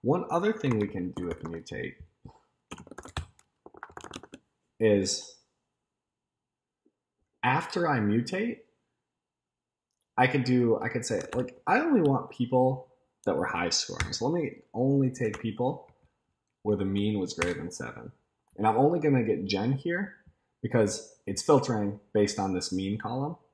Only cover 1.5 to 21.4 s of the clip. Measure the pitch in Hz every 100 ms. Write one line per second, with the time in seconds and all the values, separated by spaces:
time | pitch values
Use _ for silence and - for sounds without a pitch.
1.5 | 82 - - - - 85 _ - - _
2.5 | _ _ - - - - - - _ _
3.5 | _ - - - - - - - - _
4.5 | _ _ _ 107 101 92 - - - _
5.5 | _ _ _ _ _ _ _ _ _ _
6.5 | _ _ _ _ _ _ _ _ _ 123
7.5 | 139 - 180 170 131 104 110 120 185 233
8.5 | - _ _ _ _ _ _ _ _ _
9.5 | _ _ _ _ _ _ - 131 143 123
10.5 | 127 120 110 110 120 - 104 - 123 127
11.5 | - - 214 330 262 147 190 - - 120
12.5 | 127 131 131 - _ _ _ - 73 -
13.5 | 85 87 - - - - - 123 170 143
14.5 | - _ - 135 139 135 127 113 107 117
15.5 | 104 123 156 - _ _ _ _ _ _
16.5 | _ 107 101 98 101 104 104 90 - 87
17.5 | 82 85 - 58 57 - _ _ _ _
18.5 | - 107 110 143 170 151 135 113 - 98
19.5 | 98 113 135 170 175 202 - - _ _
20.5 | _ 113 123 101 - - - - -